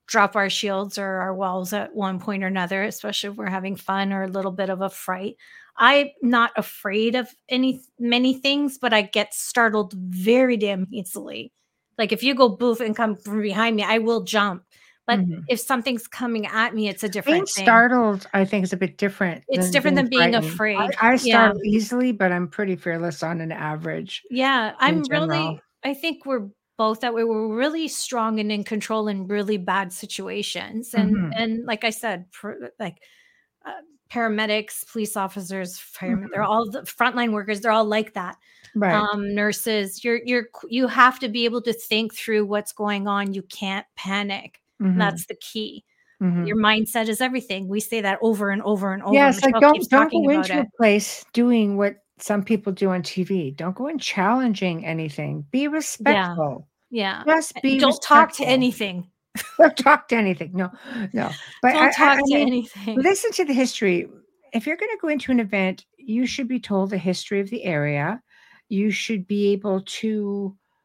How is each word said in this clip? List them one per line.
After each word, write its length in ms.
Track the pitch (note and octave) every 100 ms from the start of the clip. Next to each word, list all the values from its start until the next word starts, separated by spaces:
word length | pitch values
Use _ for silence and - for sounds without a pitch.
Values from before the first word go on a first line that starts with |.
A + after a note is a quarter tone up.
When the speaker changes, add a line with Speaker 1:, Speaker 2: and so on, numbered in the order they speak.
| -
Speaker 1:
drop 300 | A3+ G3+ G#3
our 140 | G3
shields 460 | - G#3 F#3+ G3+ G3+
or 80 | G3
our 280 | F#3+ F#3
walls 380 | F#3 F#3+ F#3 F#3
at 220 | G#3 G3+ A3
one 240 | G3 F#3
point 240 | - G3
or 40 | F#3+
another, 360 | F#3+ F3+ G3
especially 460 | G#3 - G#3+ G3+ G3+
if 60 | G3+
we're 140 | G#3
having 240 | F#3+ F#3
fun 380 | G3 - F#3+ G3
or 100 | G3
a 60 | F#3+
little 240 | F#3+ F#3+
bit 180 | F#3 F#3+
of 100 | F#3
a 100 | F#3+
fright. 460 | - - F#3 G3+ - - - - -
I'm 340 | A#3 C#4+ C#4+ -
not 300 | B3 A#3+ A#3 -
afraid 600 | - - - G3+ A3+ B3
of 120 | B3 - -
any, 340 | B3+ C4 C4 - -
many 360 | A#3+ A#3+ B3+
things, 440 | C4 C#4 C#4 C#4+ C4+
but 160 | B3
I 80 | A3
get 320 | G3 G#3+ G#3
startled 580 | - - - A#3 G#3+ G3
very 640 | F#3+ F#3 F#3 F#3+ B3 C4 A#3
damn 300 | G3+ F#3+ F#3
easily. 600 | A#3 F#3 - - - - _ _ _ _ -
Like, 140 | A3
if 100 | A3
you 120 | B3
go 160 | C4 B3+
boof 300 | F#3 A#3+ A3+
and 140 | A3+
come 220 | G#3+ A3+ G#3
from 240 | G#3 G#3+
behind 340 | G#3 F#3+ A3+ A3
me, 60 |
I 140 | G3 A3
will 240 | A3+ A3+
jump. 420 | F3+ G#3+ G3+ F3+ _ _ _ _ -
But 140 | A3
Speaker 2:
Mm-hmm. 200 | F3+ E3 D#3+
Speaker 1:
if 100 | A#3
something's 460 | - C4 A#3 A#3+ -
coming 400 | - A#3+ A3+ G#3
at 280 | A3 A#3+
me, 140 | A#3 G#3
it's 140 | F#3+
a 60 | G#3+
Speaker 2:
Being 40 |
Speaker 1:
different 360 | G3+ C#4 E4+ F#4+
thing. 100 | -
Speaker 2:
startled, 640 | G3 A3+ A#3+ B3 A3 G3 -
I 100 | G3
think, 200 | F#3+ G#3
is 80 | F#3
a 20 | F#3
bit 220 | F#3 -
different 460 | G3+ G3 F#3 D#3+ -
Speaker 1:
It's 180 | C4 F#3
Speaker 2:
than 60 |
Speaker 1:
different 220 | C4+ D4
Speaker 2:
being 100 | C#4+
Speaker 1:
than 40 | B3+
being 240 | B3+ F3
Speaker 2:
frightened. 100 | -
Speaker 1:
afraid. 500 | D#3+ F3 G#3+ G3 F#3 F#3
Speaker 2:
I, 120 | A3+
I 40 | B3
Speaker 1:
Yeah. 260 | B3 A3+ A3
Speaker 2:
startle 140 | G#3
easily, 480 | G#3 G#3+ G#3+ B3 B3+
but 200 | G#3 F#3
I'm 160 | F3+ F3
pretty 280 | - G3+ F3
fearless 460 | F3 E3 E3+ -
on 180 | D#3+ E3+
an 100 | D#3+
average 760 | D#3+ D#3 D3+ E3 D#3 F#3 - -
Speaker 1:
Yeah, 420 | B3 C4 C4+ G#3+
Speaker 2:
in 40 | -
Speaker 1:
I'm 240 | C4+ D#4+ C#4
Speaker 2:
general. 440 | D4 D#4+ D#3 D#3+
Speaker 1:
really, 60 | D#3+ _ _
I 100 | C4+
think 320 | C4+ E4 D#4+ C#4
we're 220 | B3+ G3+ - _ -
both 240 | A3 A3
that 140 | B3
way. 100 | A#3
We're 300 | A3+ A3 A3 A3
really 320 | C#4 D#4+ D#4
strong 520 | - - B3 A3 A3
and 120 | G#3
in 100 | G#3
control 460 | G3+ G#3+ - A3 G#3+
in 180 | G3 F#3
really 300 | G#3 G3+ G#3
bad 340 | F3+ F#3+ F#3
situations. 1000 | - G#3 - F#3+ G3 G3+ F3 - A3 A#3+
And, 220 | G#3+ F#3+
Speaker 2:
Mm-hmm. 160 | G3+ E3 F3+
Speaker 1:
and 260 | A3+ A3+
like 180 | A#3+ G#3+
I 60 | A#3
said, 400 | A3 A#3 F#3 F3+
pr-, 340 | - G#3 C#4+ - -
like, 200 | G3+ - _ _ _ _ _ _
uh, 80 | - - D#4 _ _
paramedics, 760 | B3 A3+ G#3+ A3 G#3+ G#3+ - -
police 240 | A#3 G#3 G#3+
officers, 600 | F#3+ G3+ F3 F#3+ F3+ F#3
firemen, 500 | - - F#3 A3 G3
they're 100 | G3
Speaker 2:
Mm-hmm. 100 | G3+
Speaker 1:
all 180 | A3 A3+
the 120 | A3
frontline 500 | F3+ - A#3+ B3 A#3+
workers. 280 | G#3+ G3+ G#3
They're 100 | A3+
all 120 | A3 G#3+
like 280 | G#3+ G#3+
that. 220 | - F3+ - _ _ -
Speaker 2:
Right. 180 | G#3+ G3+
Speaker 1:
Um, 400 | G#3 G#3 G#3 G3+
nurses, 680 | G3+ G#3 G#3 A#3 G#3+ G3 -
you're, 160 | A#3+ A#3
you're, 240 | A#3 B3 A#3 - -
you 180 | A#3+ B3+
have 320 | A3+ B3+ C4
to 80 | C4
be 160 | A3+ A#3
able 160 | A#3
to 100 | A3+
think 420 | A3+ - G#3+ A3
through 300 | - - G#3+ G#3
what's 260 | G#3 G#3
going 360 | - G#3 G3+ G3+
on. 240 | G3+ G3
You 100 | G3
can't 440 | F#3 - G3 G3 - -
panic. 640 | F#3 G3 G3+ G3 - _ _ -
Speaker 2:
Mm-hmm. 180 | F#3+ F#3
Speaker 1:
That's 280 | G#3 E3+ -
the 80 | -
key. 480 | - A3 G#3+ - - _ _ -
Speaker 2:
Mm-hmm. 220 | F#3 F3 E3+
Speaker 1:
Your 100 | G#3+
mindset 500 | G#3+ G#3+ A3 A#3 A3
is 120 | G#3+
everything. 480 | B3+ B3+ A#3+ F#3+ F#3
We 120 | G3+
say 200 | - A3+
that 160 | G3+ G3
over 280 | A3+ G#3 G3+
and 120 | G3
over 300 | G#3 G#3 G3
and 100 | G3
over. 120 | -
Speaker 2:
Yes, 280 | C4+ C#4+ C4
like, 120 | C4+
Speaker 1:
Michelle 60 | A3+
Speaker 2:
don't, 120 | C#4+
Speaker 1:
keeps 160 | D4+ E4
Speaker 2:
don't 220 | C4 D#4+
Speaker 1:
talking 140 | E4
Speaker 2:
go 40 | C#4+
Speaker 1:
about 200 | D4+ -
Speaker 2:
into 100 | D4+
a 40 |
Speaker 1:
it. 20 | A#3 -
Speaker 2:
place 460 | A3+ G#3 - - -
doing 440 | - A#3+ A#3 G#3 G3
what 200 | G3+ G3 _ -
some 240 | - G#3
people 280 | G3 A3 G#3
do 180 | F#3+ F#3+
on 120 | F3+
T 220 | - -
V. 260 | F3+ F#3+ C#3+
Don't 240 | C#3 E3 F#3
go 120 | C4+
in 100 | D#4+
challenging 880 | - - F#3+ B3+ B3+ G3 F#3 E3 -
anything. 560 | D#3+ D#3 C#3+ D3 D3+ C#3+
Be 160 | B3+ C#4+
Speaker 1:
Yeah. 80 |
Speaker 2:
respectful. 920 | D#4 D4+ - A#3 G#3 F3+ E3+ D3 C3 - _ _
Speaker 1:
Yeah. 340 | A#3 G3 F#3+ D4
Speaker 2:
Just 280 | D#4+ D#4 -
Speaker 1:
Uh, 40 |
Speaker 2:
be 160 | C4+ C4+
Speaker 1:
don't 220 | C4 -
talk 300 | - D4 D#4+
to 100 | -
Speaker 2:
respectful. 40 | B3+
Speaker 1:
anything. 640 | C4 B3 G#3+ G3+ F3+ F3 _ _
<laughs> 240 | - - -
Speaker 2:
Don't 180 | D#4 -
talk 320 | C4+ D4 -
to 80 | A#3
anything. 360 | G3+ F3 D#3
No, 160 | F3+ F#3 - - A#3+ G3
no. 240 | A#3 - - - -
But 100 | B3
Speaker 1:
Don't 80 | D4+
Speaker 2:
I, 80 | C#4+
I, 20 |
Speaker 1:
talk 260 | - D4 C#4
Speaker 2:
I 40 | C#4
Speaker 1:
to 80 | C#4+
Speaker 2:
mean, 40 |
Speaker 1:
anything. 560 | C#4 B3 A3+ G3+ G3+ A3
Speaker 2:
listen 360 | D4+ G4 A#4
to 120 | -
the 80 | D#4+
history. 540 | C4 B3+ - G3+ F3 - - _ _ _
If 120 | A#3 C#4+
you're 100 | D#4+
gonna 180 | G#4+ A4
go 80 | E4
into 220 | D4 -
an 80 | B3
event, 440 | G#3+ G3+ F#3+ F#3+ - _
you 260 | B3+ A3+ B3+
should 220 | - B3
be 100 | B3+
told 280 | - G3 G3
the 80 | G3
history 420 | F#3 F3+ - G3+
of 100 | G3
the 140 | A#3+
area. 580 | G3+ D3+ D3 D3 D3+ A#3 _ _ _ _ -
You 200 | G3 G#3+
should 360 | G3 - A3 F3+
be 260 | G3+ G3+
able 300 | G3+ G3+ F#3+
to, 720 | G3 - A3 G#3+ G3+ G3+ G3 G3 _ _